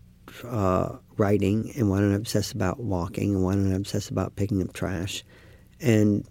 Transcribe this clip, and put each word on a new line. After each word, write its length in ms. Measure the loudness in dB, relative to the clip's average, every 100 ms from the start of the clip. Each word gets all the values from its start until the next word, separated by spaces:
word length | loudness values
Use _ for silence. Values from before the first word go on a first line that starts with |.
| -20 -20 -20 -16
uh, 520 | -6 0 2 2 0 -6 -10 0
writing, 540 | 2 4 2 0 -2 -2
and 140 | 2
why 100 | 4
don't 140 | 2
I 20 | 2
obsess 360 | 0 -2 -2
about 260 | -2 -4 -2
walking, 560 | -4 -2 -2 -2 0 2
and 80 |
why 100 | 2 2
don't 160 | 0
I 40 | -2
obsess 340 | -2 -6 -4
about 260 | -4 -4 -4
picking 240 | -2 0
up 100 | -2
trash? 500 | -4 -6 -4 -6 -10 -14 -20 -20 -20 -20 -4
And 440 | 2 4 4 2 -4